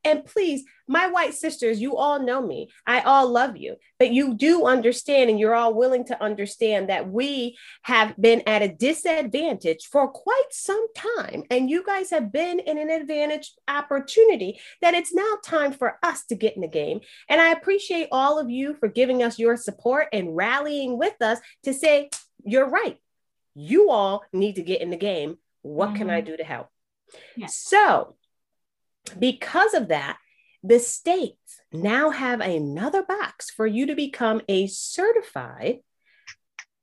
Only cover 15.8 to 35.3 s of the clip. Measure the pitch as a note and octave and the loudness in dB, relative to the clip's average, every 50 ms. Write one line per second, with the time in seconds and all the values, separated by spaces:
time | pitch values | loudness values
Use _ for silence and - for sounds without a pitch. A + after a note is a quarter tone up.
15.8 | B3 - - - - E4+ - - - - A3+ - G#3+ G#3 - F#3 E3+ D#3+ E3 D3+ | -4 -4 -2 -2 -2 -4 -2 -4 -8 -8 -4 -2 -2 -2 -2 -4 -8 -6 -4 -4
16.8 | D3 D#3 D#3+ G#3+ - - - - - - D4 E4 E4 E4 E4 D#4+ - F#4+ G4 G4 | -4 -4 -6 -8 -10 -14 -20 -12 -2 2 4 4 6 4 2 2 0 0 0 0
17.8 | - - F4+ E4+ D4+ - C4+ C4 C4+ D4 D4+ D#4 C4+ A#3 A#3+ C4 C#4 D4 D4 - | -2 -4 -4 -4 -4 -2 0 2 2 2 2 0 -2 -4 -6 -6 -6 -6 -4 -4
18.8 | A#3 G3+ - A#3 C4 B3 B3+ B3+ A#3 A#3 - A3 A3+ A#3 A#3+ A#3 - G3+ G3 - | -4 -2 0 2 2 2 2 2 0 0 0 0 2 2 2 0 -4 -8 -8 -4
19.8 | - A#3+ C4+ D4+ D#4 - A3 G3+ F3+ E3 D#3+ F3 G3 A#3 C4 C#4+ D4 D4+ D4 C#4+ | -2 0 0 0 0 -2 -2 -4 -4 -4 -2 -2 0 0 0 0 -2 -4 -4 -4
20.8 | C4+ B3+ B3 A#3 E4+ G#4+ - - A#3 G#3+ A#3 A#3 - - - _ - C4+ C4+ - | -4 -4 -2 -2 -2 -2 -2 0 0 0 0 -2 -6 -14 -20 _ -6 -6 -4 0
21.8 | D#4+ D4+ D4 C#4+ C#4+ C#4+ - - - _ _ _ - G3+ A#3+ C4 C#4 B3+ D4+ G#4 | 2 4 4 4 2 -2 -10 -14 -14 _ _ _ -6 0 2 2 2 2 0 -2
22.8 | A4 - - _ _ _ _ _ _ _ _ _ _ _ _ C#3+ D3 E3 C4+ G4 | -2 -4 -6 _ _ _ _ _ _ _ _ _ _ _ _ -12 -4 2 6 6
23.8 | G#4 E4+ A#3+ G#3 G3 F#3+ G3 G3+ - _ F#3+ F#3 G3+ G#3+ F#3+ F#3+ E3 F3+ F#3+ - | 6 6 6 4 2 0 0 -4 -6 _ -2 -2 0 0 -2 -4 -4 -4 -4 -4
24.8 | E3+ F3 F3 E3+ G3 G#3 F#3 D#3 D3 D#3 E3+ - _ _ _ _ - C#3+ D3 D#3+ | -4 -6 -6 -4 -4 -2 -2 -4 -4 -6 -8 -12 _ _ _ _ -16 -8 -4 -4
25.8 | G3+ G#3+ G#3 G#3 G#3 F3+ E3+ E3 D#3 D#3+ D#3+ E3 D#3 D#3 C3 A#2 - - _ _ | -2 -2 -4 -4 -4 -2 -2 -2 -4 -6 -8 -10 -10 -10 -10 -12 -12 -16 _ _
26.8 | _ _ _ _ _ _ - - - - _ A#3 F#3+ - - - - - F#4+ G#4 | _ _ _ _ _ _ -20 -20 -20 -20 _ -14 -12 -10 -10 -10 -2 4 4 6
27.8 | G4+ C#4+ F3 - - - - _ _ _ _ _ _ _ _ _ _ _ _ _ | 6 6 4 2 0 -4 -10 _ _ _ _ _ _ _ _ _ _ _ _ _
28.8 | _ _ _ _ - - - F3+ A#3+ C4 B3 - - - - F4 G#4 G#4+ G#4 D4 | _ _ _ _ -20 -18 -6 -2 -2 -2 -2 -4 -6 -2 2 2 4 4 2 0
29.8 | G#3 D#3+ D#3 C#3+ C#3 D3 - - _ _ _ _ _ _ _ _ - F#3+ A#3 A#3+ | 0 0 -2 -2 -2 -6 -10 -12 _ _ _ _ _ _ _ _ 4 6 6 6
30.8 | A#3+ - - - - E4 F#4 F#4+ C4 - - _ _ - - - _ _ D#3 E3 | 6 2 -6 -4 -2 0 0 0 -2 -6 -8 _ _ -20 -20 -20 _ _ -8 -4
31.8 | F3+ G3+ A#3 C4+ D#4 - - B3+ C4 B3 B3 A3 - F#3+ E3+ D#3 D3 C#3+ C#3+ E3+ | -2 0 2 2 2 0 0 -2 -4 -4 -2 -2 -2 -2 -2 -2 -4 -4 -6 -6
32.8 | A3+ D4+ F#4 G4 F#4+ - F#4+ G#4 - - - - - - - - A3 A3 G#3 B3 | -4 -2 -2 -2 -2 -4 -4 -6 -6 -8 -10 -14 -18 -12 -6 -4 -2 -2 0 -2
33.8 | C#4 C#4+ C#4+ D4 C#4+ C#4 - - A#3+ A3 A3 A3 - - F#3+ F#3 G3 G3 - - | -2 -2 -2 -4 -6 -6 -4 -2 0 0 0 -2 -2 -2 0 0 0 -2 -6 -10
34.8 | - - - F4 F#4+ A4+ A#4+ A4 - - | -10 -8 -4 0 2 2 2 2 -2 -4